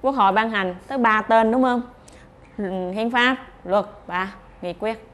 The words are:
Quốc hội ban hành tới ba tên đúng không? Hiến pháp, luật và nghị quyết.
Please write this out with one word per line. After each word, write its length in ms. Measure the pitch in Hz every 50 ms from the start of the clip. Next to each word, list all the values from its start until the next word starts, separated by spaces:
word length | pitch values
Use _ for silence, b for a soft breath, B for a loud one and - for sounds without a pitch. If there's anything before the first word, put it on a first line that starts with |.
Quốc 100 | - 262
hội 200 | 277 269 208 196
ban 180 | 190 214 220 226
hành 240 | 226 208 190 185 180 180 - -
tới 100 | 269 269
ba 240 | 240 226 214 214
tên 300 | 208 - 226 226 226 220
đúng 100 | 226 254
không? 200 | 254 254 247 240 240 - - - B B B B B B - - - - - - 208 185 190 190 185 180 185
Hiến 160 | 214 220 233
pháp, 260 | 233 247 240 247 262 254 - - - - -
luật 200 | 180 185 208 196 202 - - -
và 220 | - 175 180 185 196 - - - - - -
nghị 100 | - 180
quyết. 360 | 170 175 202 220 226 220 - -